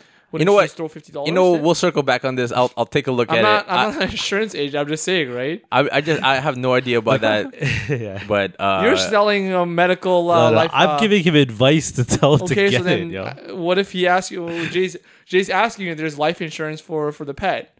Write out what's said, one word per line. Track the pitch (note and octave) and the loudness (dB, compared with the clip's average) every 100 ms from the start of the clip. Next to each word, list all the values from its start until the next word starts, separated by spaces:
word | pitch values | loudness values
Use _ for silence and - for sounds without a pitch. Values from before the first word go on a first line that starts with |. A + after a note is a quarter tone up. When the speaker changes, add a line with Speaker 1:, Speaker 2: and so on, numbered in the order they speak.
| _ _ _ | _ _ _
Speaker 1:
wouldn't | D3+ | 0
Speaker 2:
You | |
know | F3 | 4
Speaker 1:
you | G3+ | 4
Speaker 2:
what? | |
Speaker 1:
just | E3 - | 2 -2
throw | D#3+ | -12
fifty | D#3 - | -12 -16
dollars | D3 C#3+ | -8 -2
Speaker 2:
You | |
know, | F3+ F#3 | 2 4
Speaker 1:
in? | E3 | 4
Speaker 2:
we'll | D#3+ | 2
circle | E3 F3 D3+ | 2 0 0
back | C3+ B2 C3 | 0 0 -2
on | |
this. | B2+ A#2+ | -2 -2
I'll, | B2 B2 - | 0 0 0
I'll | |
take | A#2 D3+ C3+ | -2 -2 0
a | |
look | B2 A#2+ | 0 0
Speaker 1:
I'm | A2+ | 2
Speaker 2:
at | |
Speaker 1:
not, | G#3+ G#3 | 2 2
Speaker 2:
it. | G3+ | 0
Speaker 1:
I'm | F3+ | -2
Speaker 2:
I, | G#3+ | -2
Speaker 1:
not | G3+ | -2
an | F#3 | -6
insurance | G#3+ - G3+ A3 | -6 -4 -4 -4
agent. | - C#3+ D3 | -6 -4 -4
I'm | D3 | -4
just | D#3 | -4
saying, | F#3 F#3 B2+ | -2 -2 -2
right? | B2 C3+ F#3 - | -4 -6 -8 -2
Speaker 2:
I, | B2 C#3+ | 0 2
I | C#3 | 0
just, | D3+ D3 | 0 0
I | C3 C3+ | 2 0
have | D3 B2 | -2 -2
no | B2+ | 0
idea | B2+ B2 A#2 | 0 0 0
about | A2 A2 | 2 0
that. | A2 G#2+ C4 - | 2 0 -4 -6
Speaker 3:
<laughs> | C#3 - - | -4 -4 -4
Yeah. | B2+ G#2 G2 G2+ | -6 -8 -8 -2
Speaker 2:
But, | G2+ F#2+ - | -2 -2 -2
uh, | G2 F#2+ | -2 2
Speaker 1:
You're | A3+ - | 2 2
selling | - G#3 G#3 G3+ F#3+ | 2 2 2 0 0
a | F3+ | -2
medical, | F3 E3+ F3+ F#3 F#3 F3+ F3 | 0 2 2 0 0 2 4
uh, | E3+ | 4
Speaker 3:
No, | D#3+ | 4
no, | - | 4
Speaker 1:
life, | E3 | 2
Speaker 3:
I'm | C3+ E3 | 2 2
Speaker 1:
uh, | D3 | 2
Speaker 3:
giving | G#3+ G3+ | 2 2
him | E3+ | 4
advice | D3 C3 G#2+ C3 D#3 - | 4 4 2 2 2 0
to | - | -2
tell | - - C#3+ D3+ | -2 2 4 4
to | |
Speaker 1:
okay, | F3+ G3+ G3 | 2 0 2
Speaker 3:
get | - | 2
Speaker 1:
so | |
then, | F3+ A2+ E2 | 0 -2 -4
Speaker 3:
it, | |
yo. | F#2+ | -8
Speaker 1:
uh, | - - - F#3+ | -10 -12 -14 -6
what | E3+ F#3 | -2 0
if | G3 | -2
he | F#3 F3+ | 0 2
asks | F#3 - | 2 0
you? | F#3+ | -8
Well, | E3+ E3+ D#3+ | -8 -6 -4
Jay's, | F3 F#3 E3+ _ _ | -2 -4 -6 _ _
Jay's | - F3+ G3 | -2 0 0
asking | F#3+ A3+ G#3 F3+ | 0 0 -2 -8
you | |
if | D#3 | -6
there's | D#3+ C#3+ | -6 -2
life | D3+ F3 | -2 -2
insurance | D#3+ - D#3 D#3 | -8 -8 -8 -10
for, | - D#3 D3+ | -8 -6 -4
for | D3 | -6
the | C#3+ | -10
pet, | C3+ F#3 C#3 - | -6 -4 -4 -8